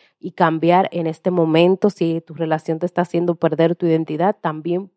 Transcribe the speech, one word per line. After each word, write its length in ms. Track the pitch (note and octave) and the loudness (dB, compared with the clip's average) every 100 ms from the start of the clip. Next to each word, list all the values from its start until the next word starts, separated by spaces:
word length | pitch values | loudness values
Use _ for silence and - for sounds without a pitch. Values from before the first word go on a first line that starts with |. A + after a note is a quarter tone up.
| _ _ | _ _
y 100 | D#3 | -14
cambiar 560 | - E3+ D#3+ D#3+ F3 F#3+ | 0 0 2 2 2 2
en 160 | F3 E3 | -2 -6
este 240 | D#3+ F#3+ | -4 -2
momento. 580 | F3 E3 D#3+ F3 F#3 G#3 | 0 2 4 4 4 0
Si 300 | - E3 E3 | 0 -2 -2
tu 140 | - | -8
relación 440 | D3+ D#3+ D#3 - D#3+ | -8 -4 -4 -2 -4
te 80 | F3 | -4
está 160 | - | -4
haciendo 320 | F3 E3+ F3 | -2 -2 -2
perder 400 | E3+ E3 D3+ E3 | 0 -2 2 0
tu 120 | E3+ F3 | 2 0
identidad, 500 | D#3+ D#3 D3+ F3+ G#3+ | 0 -2 -2 -2 -2
también 480 | E3+ D#3 D#3 F3 G3 | -6 -6 -6 -6 -6